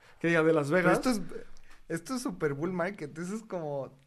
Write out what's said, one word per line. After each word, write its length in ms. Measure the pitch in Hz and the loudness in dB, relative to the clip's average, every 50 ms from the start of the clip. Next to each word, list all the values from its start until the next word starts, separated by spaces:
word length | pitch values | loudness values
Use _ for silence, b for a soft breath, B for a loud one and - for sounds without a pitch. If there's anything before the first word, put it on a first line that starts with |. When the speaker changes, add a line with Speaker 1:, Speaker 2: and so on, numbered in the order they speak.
| b b b b | b b b b
Speaker 1:
que 80 | - 165 | 0 2
diga, 160 | 170 165 156 | 4 6 6
de 100 | 165 165 | 6 6
Las 160 | 156 143 139 | 4 4 4
Speaker 2:
Pero 200 | 156 185 175 - | 2 4 6 6
Speaker 1:
Vegas. 80 | 185 240 | 4 4
Speaker 2:
esto 120 | - 254 | 4 2
es, 120 | 240 202 175 156 - - - - - b b b b b b - | 0 0 -2 -6 -8 -10 -12 -12 -12 b b b b b b -6
esto 280 | 160 160 - - 262 | -6 -6 -4 -4 -6
es 60 | 247 | -4
super 320 | - 285 180 180 165 147 139 | -4 -6 -4 -2 -2 -2 -2
bull 180 | 139 160 185 | -2 -4 -4
market, 460 | 185 180 165 190 208 - 156 139 131 160 | -2 -2 -2 -4 -4 -8 -12 -12 -10 -8
eso 180 | 175 180 208 | -8 -6 -6
es 60 | 226 | -8
como 560 | 220 - 190 175 160 147 143 139 131 117 - _ _ | -8 -8 -8 -8 -6 -6 -6 -6 -6 -8 -12 _ _